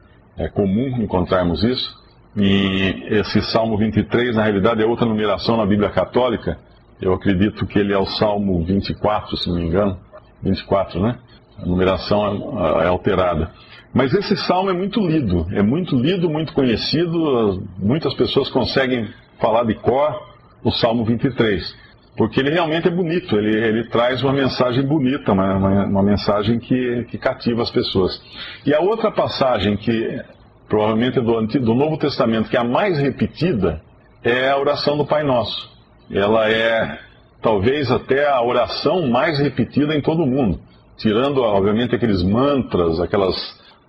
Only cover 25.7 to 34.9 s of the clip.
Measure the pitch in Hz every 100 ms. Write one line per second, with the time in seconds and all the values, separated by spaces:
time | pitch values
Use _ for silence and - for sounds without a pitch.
25.7 | 98 98 98 98 101 - 104 107 117 -
26.7 | 127 123 120 117 107 135 - 120 117 113
27.7 | 127 107 98 87 - - - - - -
28.7 | 151 185 226 220 - 139 - 135 113 98
29.7 | 104 - 113 117 - - - - - -
30.7 | 107 107 110 127 127 113 113 110 143 113
31.7 | 120 151 156 147 - 120 113 107 127 120
32.7 | 143 202 151 139 - 113 - 170 123 90
33.7 | 78 - - - - 117 123 135 139 143
34.7 | 143 147